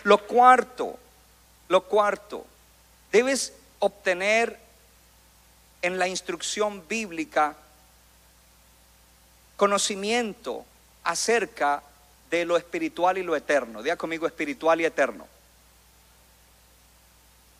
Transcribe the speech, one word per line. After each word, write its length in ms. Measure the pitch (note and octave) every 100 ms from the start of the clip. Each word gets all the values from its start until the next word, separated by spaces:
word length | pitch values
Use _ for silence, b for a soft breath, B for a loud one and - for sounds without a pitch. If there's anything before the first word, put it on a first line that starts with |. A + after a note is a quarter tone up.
Lo 160 | G3+ G3+
cuarto, 800 | - A#3+ B3+ B3+ - - G#2+ - - _ _ _ _ _ -
lo 160 | F3+
cuarto, 600 | - G#3 G#3 G3 - - - _ _ _ _ _ _
debes 420 | G3+ B3+ C#4 - - - -
obtener 800 | G3+ - F#3+ F3 G3 A3 A#3 G#3+ - _ _ _ _ _ _ _ _ _ _ _
en 160 | F3+ F#3
la 100 | F#3
instrucción 720 | F3+ - E3 - G#3 G#3 G3 E3
bíblica 680 | A3+ G#3 E3 D3+ D#3+ D3+ D#3 - _ _ _ _ _ _ _ _ _ _ _ _ _ _ _ _ _ _ -
conocimiento 1080 | G3+ G3 - F#3+ G3+ A#3+ A3 F3+ C3 A#2 - _ _ _
acerca 760 | E3 E3+ - A#3 F3+ - C#3+ C#3+ - _ _ _ -
de 140 | E3+
lo 120 | E3+ E3+
espiritual 600 | - E3+ D#3+ - F3 F#3+
y 40 |
lo 140 | F3 D3+
eterno. 460 | - G3 A#2 A2
Diga 140 | C3+ E3+
conmigo, 300 | E3 E3 D#3
espiritual 540 | - D3 C3+ D#3+ E3
y 40 |
eterno. 420 | D#3+ D3+ C3 B2 - _ _ _ _ _ _ _ _ _ _ _ _ _ _ _ _ _ _ _ _ _ _ _